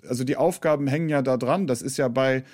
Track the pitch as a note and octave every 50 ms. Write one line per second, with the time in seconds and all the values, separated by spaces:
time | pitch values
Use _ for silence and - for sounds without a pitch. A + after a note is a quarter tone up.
0 | - - B2+ A#2+ B2+ B2+ D3 - D#3 E3+ F3 - - D#3+ D3+ C#3+ C#3+ C3+ C3+ D#3
1 | E3+ D#3 D3+ C#3+ C3 C3+ B2+ A#2+ B2 A#2+ D#3 F#3+ G3 C#3 B2 A#2 - C#3 C3 -
2 | C#3 B2 A#2 C3 C3+ C3+ C3 C3 C3 -